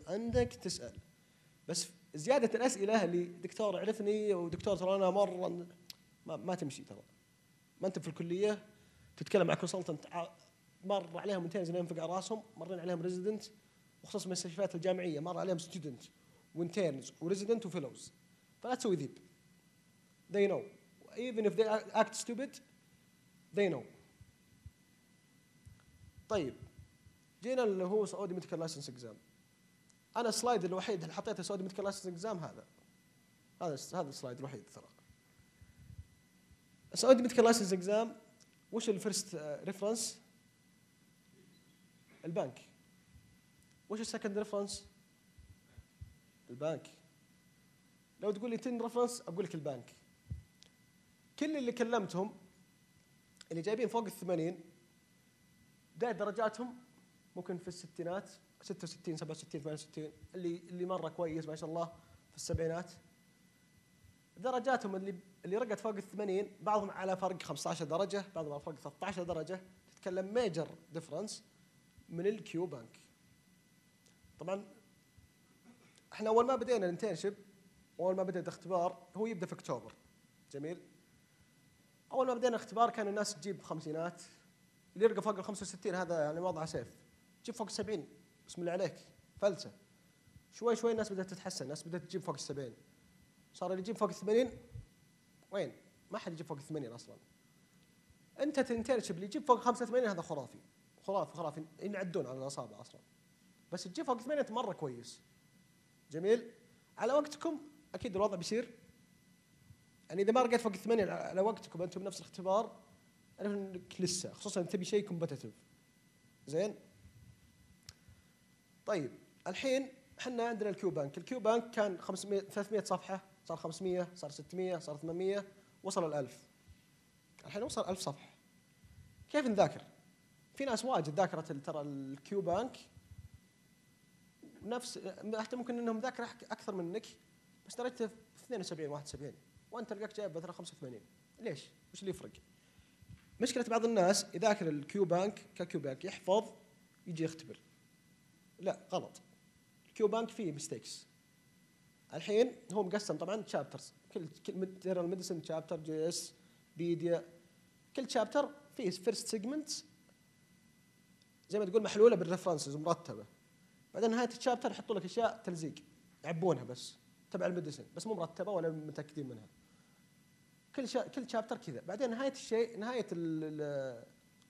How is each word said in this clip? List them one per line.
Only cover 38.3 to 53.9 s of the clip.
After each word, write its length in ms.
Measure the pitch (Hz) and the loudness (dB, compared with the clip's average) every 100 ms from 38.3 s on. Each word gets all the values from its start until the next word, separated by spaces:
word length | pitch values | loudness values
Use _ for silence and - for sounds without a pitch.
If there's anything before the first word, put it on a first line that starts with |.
| - - - _ | -20 -20 -20 _
وش 180 | 220 226 | 0 2
الفيرست، 460 | 196 214 190 - 170 | 2 0 0 -2 -6
آه، 280 | 151 143 | -6 -6
ريفرنس؟ 580 | 180 190 202 226 - - - _ _ _ _ _ _ _ _ _ _ - - - - - - - - - 156 | -6 -2 0 0 -2 -8 -18 _ _ _ _ _ _ _ _ _ _ -20 -20 -20 -20 -20 -20 -20 -20 -14 -6
البنك. 440 | 170 143 127 - - - - - - - - _ - - - - | -2 -4 -6 -20 -20 -20 -20 -20 -20 -20 -20 _ -20 -20 -20 -8
وش 120 | 214 | -6
السكند 360 | 226 226 220 202 | -4 -4 -2 -2
ريفرنس؟ 500 | 208 202 202 - - - _ _ _ - - - _ - - _ - - _ _ - | -2 -2 -2 -6 -12 -20 _ _ _ -20 -20 -20 _ -20 -20 _ -20 -20 _ _ -16
البنك. 380 | 127 151 151 - - - _ - - _ _ _ _ _ _ _ - | -4 -2 -2 -6 -20 -20 _ -20 -20 _ _ _ _ _ _ _ -4
لو 120 | 202 | -2
تقول 180 | 208 240 | 0 -2
لي 80 | 226 | -2
تن 240 | 254 240 | -2 -2
reference، 400 | 233 240 240 240 | 0 4 2 2
أقول 240 | - 175 185 | -4 -4 -2
لك 100 | 165 | -4
البنك. 400 | 147 131 - - - - - - - _ - _ _ _ _ _ _ - | -4 -6 -10 -20 -20 -20 -10 -10 -10 _ -20 _ _ _ _ _ _ -4
كل 180 | 302 302 | 0 0
اللي 140 | 240 | 0
كلمتهم 640 | 233 226 240 185 175 202 - - - - _ _ _ _ _ _ _ - | 0 2 2 2 0 -2 -4 -18 -20 -20 _ _ _ _ _ _ _ -8
اللي 100 | 165 | -4
جايبين 260 | 170 220 | 0 2
فوق 180 | 220 | 2